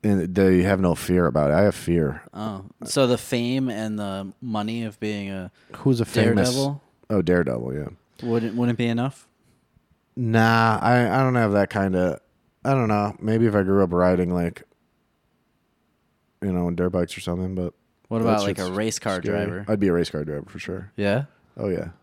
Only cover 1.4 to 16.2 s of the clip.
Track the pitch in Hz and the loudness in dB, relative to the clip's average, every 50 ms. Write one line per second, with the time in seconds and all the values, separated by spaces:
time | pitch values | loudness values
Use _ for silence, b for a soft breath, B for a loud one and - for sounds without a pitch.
1.4 | 73 71 76 87 101 104 - - - - 85 85 78 69 67 73 - - - 95 | 2 2 4 4 2 2 0 -2 -2 0 0 0 0 0 -4 -8 -14 -18 -14 -10
2.4 | 107 110 101 95 98 104 - _ - - - 143 135 120 123 117 - - 135 120 | -10 -10 -10 -10 -14 -18 -18 _ -12 -4 0 0 2 2 2 -2 -2 -4 -4 -4
3.4 | 120 120 127 135 131 127 110 104 110 110 107 104 104 98 95 98 98 95 - _ | -2 -2 -2 -2 -2 -4 -4 -6 -6 -6 -6 -6 -6 -6 -6 -8 -8 -12 -14 _
4.4 | - 123 110 107 104 110 113 117 113 110 101 _ 107 107 107 101 101 98 98 95 | -10 -6 -4 -4 -4 -4 -6 -6 -8 -10 -8 _ -6 -6 -6 -6 -8 -8 -8 -10
5.4 | 92 92 b b b b - - - 139 131 117 113 - - 113 107 117 117 101 | -10 -12 b b b b -20 -2 0 0 2 2 0 -2 0 2 2 4 4 2
6.4 | 101 127 123 135 135 139 143 143 _ _ _ _ _ _ 110 98 87 82 90 87 | 2 2 0 0 -2 -2 -4 -8 _ _ _ _ _ _ -2 0 2 2 2 2
7.4 | 85 65 60 60 58 64 65 73 73 - 90 _ _ _ _ - - 120 117 117 | 2 0 -4 -6 -6 -8 -8 -8 -8 -10 -12 _ _ _ _ -10 -4 -2 -2 -2
8.4 | 113 117 101 120 120 120 120 113 120 117 117 117 123 135 - - _ _ _ _ | -2 -2 -2 -2 0 0 0 0 -2 -2 -2 -2 -2 -4 -6 -10 _ _ _ _
9.4 | _ _ _ _ _ _ _ _ _ _ _ _ _ _ _ - 123 113 113 113 | _ _ _ _ _ _ _ _ _ _ _ _ _ _ _ -4 -2 2 4 4
10.4 | 113 113 113 113 113 113 110 107 - 113 123 123 120 107 90 131 135 131 127 120 | 6 6 6 6 4 4 2 2 2 4 4 4 4 2 2 2 2 2 2 2
11.4 | 113 104 101 101 98 - - 104 98 98 92 90 90 90 - - _ _ _ _ | 2 4 4 2 2 2 0 -2 0 0 2 2 2 0 0 -4 _ _ _ _
12.4 | _ _ _ _ _ 135 135 131 120 107 107 104 104 101 101 - - 107 110 113 | _ _ _ _ _ 0 0 2 2 2 2 0 0 -2 -4 -6 -2 0 2 2
13.4 | 113 113 104 104 95 92 98 101 95 87 85 87 90 90 90 90 90 87 90 90 | 2 4 4 2 2 4 4 4 4 4 4 4 4 4 4 2 2 0 0 -2
14.4 | 87 85 - - - _ _ _ _ _ _ _ _ _ _ _ _ _ _ _ | -2 -2 -4 -8 -20 _ _ _ _ _ _ _ _ _ _ _ _ _ _ _
15.4 | _ _ _ _ _ _ _ _ _ _ _ _ _ _ _ _ | _ _ _ _ _ _ _ _ _ _ _ _ _ _ _ _